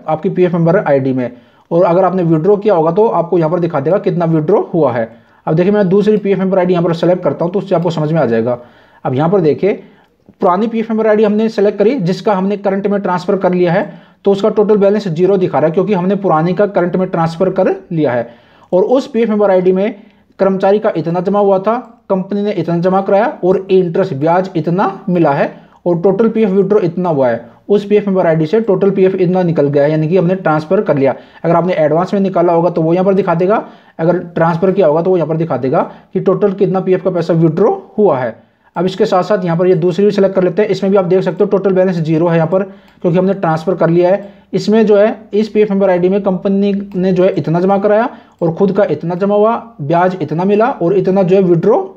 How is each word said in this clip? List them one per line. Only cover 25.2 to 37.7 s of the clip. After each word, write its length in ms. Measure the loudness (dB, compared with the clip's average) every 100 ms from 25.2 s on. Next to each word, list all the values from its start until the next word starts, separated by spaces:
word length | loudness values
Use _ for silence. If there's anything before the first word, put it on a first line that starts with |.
| 2
है, 220 | 2 -2 -6 -20 _ -4
और 160 | 0
टोटल 280 | 0 2 0
पीएफ़ 220 | 0 0
विड्रॉ 280 | 0 2 0
इतना 280 | 0 -2 -2
हुआ 200 | 0 0
है। 180 | -2 -8 -12 -2
उस 160 | -2 2
पीएफ़ 200 | 0 0
मेंबर 220 | 0 2
आईडी 180 | 0 0
से 140 | 0
टोटल 300 | 0 0 2
पीएफ़ 240 | 2 0 2
इतना 260 | 0 0
निकल 240 | 0 0 0
गया 160 | 2
है, 80 | 2
यानी 160 | 0 0
कि 100 | 0
हमने 180 | 0 0
ट्रांसफ़र 440 | -2 -2 0 -2
कर 160 | 0 0
लिया। 180 | 0 -2 -10 -8
अगर 120 | -2 0
आपने 180 | 0 0
एडवांस 380 | 0 0 0
में 60 | -2
निकाला 320 | 0 0 2
होगा 160 | 2 0
तो 120 | 0
वो 120 | 0
यहाँ 120 | 0 0
पर 80 |
दिखा 220 | 0 0 0
देगा, 280 | 0 0 -4 -18 _ -4
अगर 200 | -2 -2
ट्रांसफ़र 520 | -4 -2 0 0 0
किया 160 | 2 2
होगा 140 | 2
तो 80 | 0
वो 80 | 0
यहाँ 100 | 0
पर 80 | -4
दिखा 200 | -4 -4
देगा 240 | -2 -2 -2 -8 _
कि 60 | -4
टोटल 340 | 0 0 0
कितना 260 | 0 -2 0
पीएफ़ 240 | 0 0
का 60 | 0
पैसा 220 | -2 0 2
विड्रॉ 380 | 2 2 0